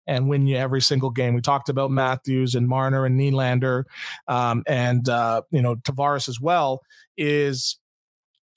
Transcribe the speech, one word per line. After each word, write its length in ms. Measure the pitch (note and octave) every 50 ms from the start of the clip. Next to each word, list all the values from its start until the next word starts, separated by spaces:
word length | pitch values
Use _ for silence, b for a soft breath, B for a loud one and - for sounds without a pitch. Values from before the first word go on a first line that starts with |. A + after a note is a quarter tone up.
| -
and 220 | - C#3+ B2 C3 C3+
win 180 | C#3+ C#3 C#3
you 80 | C3+ C3+
every 260 | B2+ C3+ C3 C3+ C3+
single 280 | B2 - C#3+ C3 C3 C3
game. 240 | A#2 C3+ B2 A#2+ A#2+
We 80 | A#2+
talked 260 | A#2+ C#3+ C#3 C#3 -
about 240 | - C3 C3+ C#3 C3+
Matthews 640 | C3+ C3+ C3 B2+ C3 C3 - C#3 C3 C3 C3 B2 B2
and 100 | A#2+ A#2+
Marner 400 | B2 B2+ C3 C3 C3+ C3+ C3+ C3
and 140 | C3 B2+ C3
Nylander, 640 | C#3 C#3 C3+ C3+ C3 B2+ B2+ B2+ C3 C3 B2+ B2+ C3 B B B B B B B B -
um, 340 | B2 B2 B2 A#2+ A#2 A#2 -
and, 420 | - D3 B2+ B2 B2 B2 B2 B2 B2+
uh, 320 | A#2+ A#2+ A#2 A2+ A2+ A2+ - -
you 100 | E3 C#3
know, 140 | B2 B2 A#2+
Tavares 540 | A2+ - - C3+ C3 C#3+ D3 C#3+ C3+ - -
as 100 | A#2 A#2
well, 420 | C3+ E3 F3 F3 D3 C3+ C3 C3 - b b b b b b
is 600 | - D3+ D3 D3 D3 C#3+ C#3+ C3+ B2 - - - - _ _ _ _ _ _ _ _ _ _ _ _ _ _ _